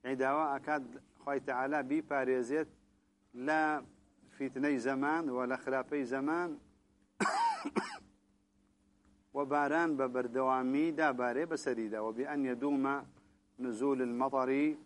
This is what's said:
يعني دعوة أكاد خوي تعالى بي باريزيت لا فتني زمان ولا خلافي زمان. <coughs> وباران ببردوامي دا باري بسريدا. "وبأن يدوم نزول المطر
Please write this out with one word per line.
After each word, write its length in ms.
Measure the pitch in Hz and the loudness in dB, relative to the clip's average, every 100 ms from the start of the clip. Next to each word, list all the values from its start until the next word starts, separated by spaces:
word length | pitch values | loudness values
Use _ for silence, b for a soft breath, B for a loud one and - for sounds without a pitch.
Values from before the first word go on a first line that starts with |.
يعني 120 | 127 131 | -4 0
دعوة 400 | 131 147 160 139 | 2 2 0 -2
أكاد 460 | 147 151 123 127 - - | -2 -2 -4 -14 -20 -12
خوي 200 | - 139 | -4 -4
تعالى 440 | 131 127 135 151 | -2 -2 0 -2
بي 180 | 131 151 | 0 -2
باريزيت 680 | 156 143 127 131 120 147 151 - _ _ _ _ _ | 0 0 2 2 2 -2 -4 -10 _ _ _ _ _
لا 500 | 120 135 156 156 151 - - _ _ - | -8 0 2 2 0 -6 -20 _ _ -20
فتني 480 | - 135 131 147 139 | -6 -6 0 0 2
زمان 500 | 120 135 143 160 160 | 0 0 0 0 0
ولا 260 | 123 123 127 | -2 -2 -4
خلافي 500 | - 131 127 147 127 | -2 -4 -2 -4 -2
زمان. 520 | 135 143 165 175 147 - _ _ _ _ _ | -2 0 -2 -2 -6 -14 _ _ _ _ _
<coughs> 800 | 740 762 932 719 659 - - - - _ _ _ _ _ _ _ _ _ _ _ _ | 0 2 2 0 -2 -4 -4 -12 -18 _ _ _ _ _ _ _ _ _ _ _ _
وباران 640 | 139 139 147 143 156 170 143 | -4 0 2 2 2 2 2
ببردوامي 920 | 131 127 123 123 131 131 127 139 160 | 0 0 0 2 2 2 2 2 2
دا 200 | 156 156 | 2 2
باري 340 | 127 123 120 165 | 2 0 0 -2
بسريدا. 540 | 151 - 120 110 107 | -2 -2 -2 -2 -2
"وبأن 460 | 110 113 143 147 135 | -4 -4 -4 -2 -2
يدوم 600 | 120 143 143 135 139 - - b b _ - | 0 0 2 0 -2 -6 -20 b b _ -8
نزول 420 | 123 110 139 131 | -6 0 0 2
المطر 760 | 123 120 131 135 131 135 151 151 | 0 0 0 2 2 2 2 0